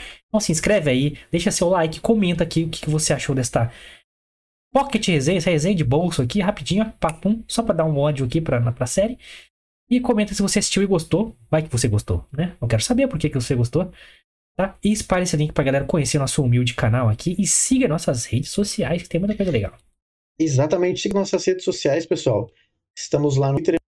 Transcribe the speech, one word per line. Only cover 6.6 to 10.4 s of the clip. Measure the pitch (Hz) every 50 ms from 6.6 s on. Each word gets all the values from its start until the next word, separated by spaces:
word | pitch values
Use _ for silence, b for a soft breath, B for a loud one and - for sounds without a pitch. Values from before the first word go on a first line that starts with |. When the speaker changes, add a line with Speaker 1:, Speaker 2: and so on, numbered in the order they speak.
| 143 - 170 196 220
Speaker 1:
ó, | 220 - -
papum, | - 165 160 - - 190 214 226 220 -
só | - -
pra | 226 220 196
dar | 165 160
um | 160 156 139
ódio | 139 151 151 131 135
aqui | 120 - 165
pra, | 160 - 139 120
na, | 120 120
pra | 120 - 127 117
série. | - - 196 226 254 B B B B B B B _ _ _ _ _ _ _ -
E | 240 247
comenta | 254 247 240 208 208 196 196
se | -